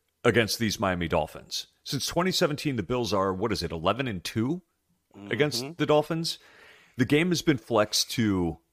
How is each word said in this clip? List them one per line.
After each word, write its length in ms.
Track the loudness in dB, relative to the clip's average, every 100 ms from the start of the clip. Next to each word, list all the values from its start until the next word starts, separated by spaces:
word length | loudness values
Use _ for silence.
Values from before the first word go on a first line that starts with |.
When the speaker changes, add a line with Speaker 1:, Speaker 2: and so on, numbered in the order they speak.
| _ _
Speaker 1:
against 360 | 2 4 2 0
these 200 | -2 0
Miami 280 | 0 0 0
Dolphins. 600 | 0 -2 -8 -10 -10 -10 _
Since 220 | -10 -6 -4
twenty 240 | -2 0
seventeen, 440 | 2 2 0 -2 -2
the 80 |
Bills 300 | -2 -2 0
are, 200 | 2 0
what 180 | 0 -2
is 120 | -2
it, 80 | -4
eleven 360 | -2 0 0 -2
and 160 | -6
two 380 | -6 -2 -2 -4 -8 _ _ _ _ -20 -6
against 340 | 0 0 0
Speaker 2:
Mm-hmm. 100 | -6 -4
Speaker 1:
the 80 | 2
Dolphins? 520 | 2 2 -4 -4 -8 -14 -20 -20 -20 _ -2
The 80 | 2
game 240 | 2 2
has 120 | 2
been 160 | 2 0
flexed 540 | 2 2 2 0 -2
to 460 | 0 2 2 0 -4 _